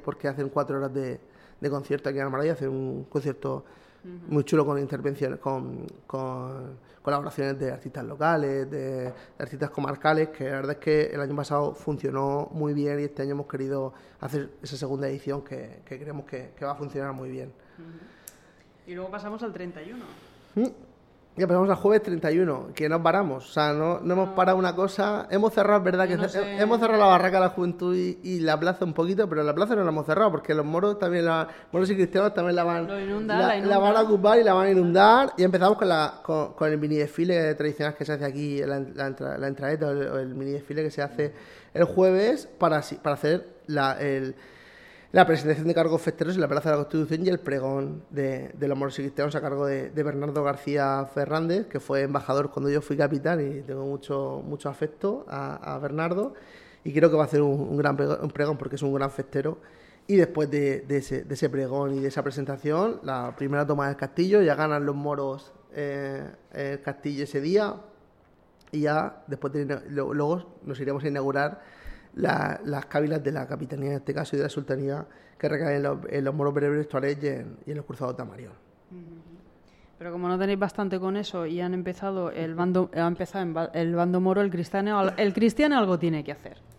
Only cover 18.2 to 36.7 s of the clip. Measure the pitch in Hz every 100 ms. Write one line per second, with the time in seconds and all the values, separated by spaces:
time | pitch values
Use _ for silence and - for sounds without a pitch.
18.2 | - - - _ _ _ - 180 185 202
19.2 | 208 220 233 185 180 170 170 247 202 -
20.2 | - - - 202 254 - - - _ _
21.2 | _ - 180 180 196 185 202 214 214 165
22.2 | 156 165 175 131 123 139 151 170 170 185
23.2 | 180 131 - 156 151 147 160 175 170 185
24.2 | 190 190 185 190 185 175 190 196 202 208
25.2 | - 196 214 202 202 208 185 180 185 175
26.2 | 190 190 202 202 214 233 226 220 196 180
27.2 | 185 190 185 185 175 175 180 180 180 180
28.2 | 185 180 160 151 175 180 175 151 170 196
29.2 | 202 151 151 151 208 214 175 156 147 165
30.2 | 214 156 - 156 147 165 202 202 180 175
31.2 | 170 160 160 - - 170 185 190 180 190
32.2 | 208 202 175 175 170 170 170 202 196 202
33.2 | 220 208 190 202 196 202 202 220 220 202
34.2 | 208 233 214 185 196 190 175 180 208 240
35.2 | 269 - 185 180 185 214 196 160 147 -
36.2 | - 156 147 - 156